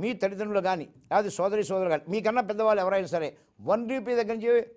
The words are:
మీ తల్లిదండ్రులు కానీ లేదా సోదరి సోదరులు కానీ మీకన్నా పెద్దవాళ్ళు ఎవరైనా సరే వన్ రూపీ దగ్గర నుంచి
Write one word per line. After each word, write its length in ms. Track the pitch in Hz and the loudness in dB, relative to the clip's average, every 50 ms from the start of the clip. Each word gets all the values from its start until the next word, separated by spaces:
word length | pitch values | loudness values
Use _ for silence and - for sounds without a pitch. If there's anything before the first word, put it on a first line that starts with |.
మీ 80 | 170 226 254 - | -4 -4 -2 -2
తల్లిదండ్రులు 400 | 196 196 196 185 214 208 208 202 175 185 | -2 -2 -2 -4 -6 -2 0 0 0 0
కానీ 180 | 185 175 147 - - - - - | 0 -2 -4 -8 -14 -20 -6 0
లేదా 180 | 160 196 214 202 - - | 0 2 2 0 0 -2
సోదరి 260 | 175 202 202 214 202 143 | 0 0 0 0 -2 0
సోదరులు 220 | 190 190 185 180 160 | 0 0 0 2 0
కానీ 100 | 147 - 160 | 0 -2 -2
మీకన్నా 300 | 185 220 180 214 226 247 240 190 | -4 -2 0 0 0 0 0 -2
పెద్దవాళ్ళు 320 | 208 208 220 220 214 202 180 | -2 0 2 4 4 4 2
ఎవరైనా 260 | 185 196 196 190 147 143 | 2 0 0 0 0 -2
సరే 140 | 165 156 139 - - _ _ _ - 101 131 | -2 -2 -4 -6 -10 _ _ _ -8 -2 0
వన్ 140 | 190 226 240 226 | 0 0 0 -2
రూపీ 200 | 262 269 208 233 247 233 | -4 -4 -2 0 0 0
దగ్గర 140 | 233 208 233 226 | 0 0 -2 -2
నుంచి 140 | 214 233 240 233 220 - - | 0 2 2 2 2 0 -6